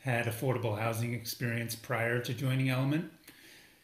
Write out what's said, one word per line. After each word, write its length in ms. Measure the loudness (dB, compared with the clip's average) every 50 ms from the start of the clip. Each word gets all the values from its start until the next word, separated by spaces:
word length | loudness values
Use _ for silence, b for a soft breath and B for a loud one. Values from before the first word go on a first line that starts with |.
had 260 | -2 0 0 2 2 0
affordable 500 | -2 0 0 0 0 2 0 0 0 0
housing 380 | 0 0 0 0 -2 -2 -2
experience 600 | -4 -6 -6 -6 -4 -2 -2 -2 -2 -2 -4 -6
prior 440 | -6 -4 -2 0 2 2 2 2 2
to 140 | 0 -2 -2
joining 340 | 0 0 2 2 2 2 2
Element. 420 | 2 2 2 4 2 2 0 -2 -8 -16 B B B B B B B B B B B B